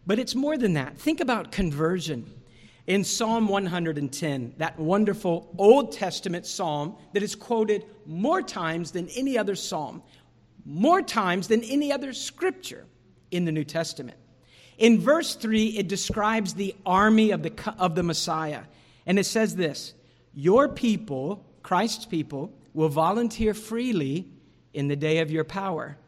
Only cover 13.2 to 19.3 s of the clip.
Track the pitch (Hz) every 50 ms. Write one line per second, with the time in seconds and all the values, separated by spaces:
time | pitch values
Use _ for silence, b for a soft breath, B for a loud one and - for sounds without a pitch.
13.2 | _ _ - 175 175 170 156 156 147 151 - - 165 156 - - 139 120 - -
14.2 | - _ _ _ b b b b b b b b 214 233 233 208 170 226 294 330
15.2 | 330 - - - - 226 220 220 220 220 226 214 196 165 196 190 - - - 220
16.2 | 208 214 220 226 214 185 160 165 202 190 - - - 196 180 190 202 214 220 220
17.2 | 220 220 202 170 151 160 - - - 214 220 - 185 180 165 170 175 170 160 -
18.2 | - - 165 160 160 151 151 123 98 - b b b b b b b - 180 202
19.2 | 190 -